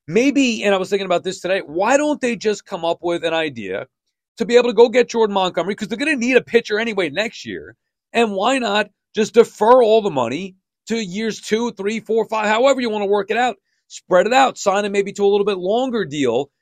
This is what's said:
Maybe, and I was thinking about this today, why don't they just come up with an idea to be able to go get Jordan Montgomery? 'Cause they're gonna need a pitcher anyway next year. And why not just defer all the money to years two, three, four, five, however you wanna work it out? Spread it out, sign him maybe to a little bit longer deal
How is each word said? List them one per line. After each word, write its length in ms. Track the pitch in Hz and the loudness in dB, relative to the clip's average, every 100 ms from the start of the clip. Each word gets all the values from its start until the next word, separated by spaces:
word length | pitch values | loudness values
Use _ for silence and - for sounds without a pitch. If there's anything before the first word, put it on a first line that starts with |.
| - | -2
Maybe, 580 | 190 269 277 254 226 | 2 2 2 0 0
and 100 | 208 | 0
I 40 | 190 | 0
was 120 | 185 | 0
thinking 160 | 196 190 | -4 -2
about 180 | 175 | -2
this 160 | 185 - | -2 -8
today, 200 | 180 190 | -4 -4
why 360 | 143 160 208 277 | -4 -4 2 2
don't 240 | 302 294 | 2 -2
they 160 | 247 208 | -2 -2
just 300 | - 202 - | -4 -4 -8
come 180 | 185 | -6
up 140 | 165 175 | -4 -4
with 240 | 170 170 | -4 -2
an 80 | 165 | -2
idea 540 | 165 156 117 95 98 - _ _ _ _ - | -2 -4 -6 -8 -8 -10 _ _ _ _ -8
to 60 | |
be 120 | 202 240 | 2 2
able 140 | 240 | 2
to 40 | |
go 140 | 214 240 | 4 4
get 200 | 247 240 | 4 0
Jordan 240 | 233 220 | 0 0
Montgomery? 420 | 196 180 175 170 214 | 0 -2 -2 -4 -6
'Cause 100 | 196 | -6
they're 120 | 220 | -6
gonna 180 | 302 277 | -2 -2
need 200 | 240 247 | 2 0
a 60 | |
pitcher 380 | - 233 233 208 | 2 -2 0 -4
anyway 300 | 233 196 165 | -4 -4 -4
next 360 | 147 220 - 117 | -4 -6 -8 -12
year. 300 | 85 82 - _ _ _ | -12 -14 -20 _ _ _
And 200 | 233 226 | -2 0
why 260 | 190 220 269 | 0 -2 -2
not 320 | 226 208 202 _ _ | -2 -2 -4 _ _
just 200 | 208 208 | -2 2
defer 500 | 233 220 - 214 254 | 4 4 4 6 6
all 180 | 214 220 | 6 4
the 80 | 196 | 2
money 460 | 139 117 147 190 _ _ _ - | -2 -2 -4 -8 _ _ _ -6
to 80 | 226 | -6
years 440 | 196 196 220 - | -4 -4 -6 -6
two, 300 | - 214 240 | -4 -2 -2
three, 280 | - 196 220 | -4 -6 -6
four, 240 | - 226 | -2 -2
five, 220 | 214 220 208 | -2 -2 0
however 340 | 220 269 262 | 2 2 0
you 100 | 240 | -2
wanna 160 | 214 196 | -4 0
work 240 | 202 196 | -2 0
it 60 | 220 | -2
out? 200 | 247 233 _ _ _ | -2 -4 _ _ _
Spread 400 | - - 180 208 | -20 0 2 4
it 60 | |
out, 260 | 254 262 - | 4 2 0
sign 260 | 202 196 | -2 -2
him 80 | 208 | -2
maybe 200 | 202 196 | -2 -4
to 120 | 196 | 0
a 40 | 202 | 0
little 160 | 202 | 2
bit 140 | 202 190 | 0 -4
longer 460 | 180 233 262 233 | -2 -2 -2 -4
deal 460 | 165 147 123 117 143 _ | -6 -2 0 0 -4 _